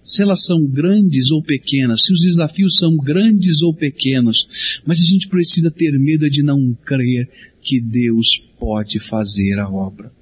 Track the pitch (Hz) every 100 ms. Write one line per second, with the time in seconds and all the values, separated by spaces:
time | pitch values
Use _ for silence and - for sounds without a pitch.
0 | - - 202 175 - 170 147 135 175 208
1 | 190 135 131 156 151 135 - 139 127 113
2 | - 180 180 170 151 185 196 - 170 160
3 | 135 170 220 208 180 151 170 160 147 -
4 | 131 135 120 110 - - - - 147 165
5 | 170 190 185 185 170 - 165 156 165 139
6 | 139 160 147 139 147 139 127 117 - 135
7 | 123 123 127 - - _ - 131 117 120
8 | 120 113 113 - _ _ 113 107 104 104
9 | - 113 104 101 98 101 101 95 95 -
10 | 110 _